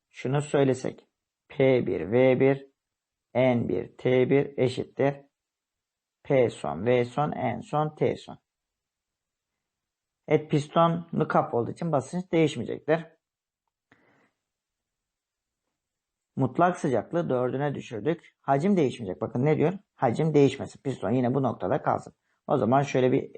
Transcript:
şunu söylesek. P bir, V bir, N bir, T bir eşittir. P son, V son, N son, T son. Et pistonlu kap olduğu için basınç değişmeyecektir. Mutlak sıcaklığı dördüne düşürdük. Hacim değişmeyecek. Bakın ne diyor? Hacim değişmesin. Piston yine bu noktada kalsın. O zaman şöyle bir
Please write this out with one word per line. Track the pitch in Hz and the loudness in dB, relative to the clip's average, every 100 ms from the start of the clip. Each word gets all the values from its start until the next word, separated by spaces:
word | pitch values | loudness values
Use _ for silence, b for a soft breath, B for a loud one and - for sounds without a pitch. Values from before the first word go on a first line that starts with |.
| _ | _
şunu | - 127 139 | -10 -4 -4
söylesek. | 143 147 135 120 - - _ _ _ _ - | 0 0 2 0 -4 -10 _ _ _ _ -10
P | - 135 123 - | 0 2 2 0
bir, | 92 85 | -4 0
V | 120 131 127 | 2 4 4
bir, | 135 135 - _ _ _ _ _ _ 120 | 4 2 -4 _ _ _ _ _ _ 0
N | 131 120 110 | 2 2 0
bir, | 92 - - | -4 -6 -6
T | - 127 123 | 0 2 4
bir | 139 143 - | 2 0 -2
eşittir. | 127 - - - 139 143 - _ _ _ _ _ _ _ _ _ | -2 -2 -8 -2 -2 -2 -10 _ _ _ _ _ _ _ _ _
P | - 139 113 | -2 2 2
son, | - 73 76 110 | 0 -8 -4 0
V | 123 123 | 0 0
son, | 135 147 | -2 -4
N | - 123 107 | -4 -6 -6
son, | - 151 156 156 | -6 -4 -4 -2
T | 127 131 | -2 -4
son. | - 120 _ _ _ _ _ _ _ _ _ _ _ _ _ _ _ _ _ _ - | -10 -20 _ _ _ _ _ _ _ _ _ _ _ _ _ _ _ _ _ _ 0
Et | 156 151 | 0 2
pistonlu | 151 143 170 165 170 170 - 156 | -2 0 2 2 2 -4 -4 0
kap | 175 - | 0 0
olduğu | 117 113 | -2 -4
için | - 170 | -6 -4
basınç | 147 - 180 180 | -2 -4 -8 -2
değişmeyecektir. | 165 156 - - - - 165 165 _ _ _ _ _ _ _ _ b b b b b _ _ _ _ _ _ _ _ _ _ _ _ _ _ _ _ _ _ _ - | 2 2 0 -8 -6 -2 -2 -2 _ _ _ _ _ _ _ _ b b b b b _ _ _ _ _ _ _ _ _ _ _ _ _ _ _ _ _ _ _ -4
Mutlak | 131 143 175 175 | -2 2 0 2
sıcaklığı | 160 120 - 170 156 | -2 -2 -2 -4 -2
dördüne | 127 127 131 147 104 | -2 -2 -2 -4 -6
düşürdük. | - 110 120 165 - _ | -10 -8 -4 -6 -8 _
Hacim | - 139 180 196 | -2 0 2 2
değişmeyecek. | 131 117 101 92 | 2 -2 -8 -6
Bakın | 107 120 143 | -6 -2 0
ne | 151 | 2
diyor? | 156 196 _ - | 0 -2 _ -4
Hacim | 131 110 156 | -2 0 2
değişmesin. | 151 139 - 95 - | 4 4 2 -8 -10
Piston | 139 - 95 | -8 -6 -2
yine | 127 123 | 0 0
bu | 135 | 0
noktada | 131 113 - 156 | -2 -2 -2 -2
kalsın. | - - - - _ _ - | -2 -4 -4 -20 _ _ -4
O | 147 | 0
zaman | 104 135 | 2 2
şöyle | 139 135 127 | 2 2 2
bir | 135 - | 2 -2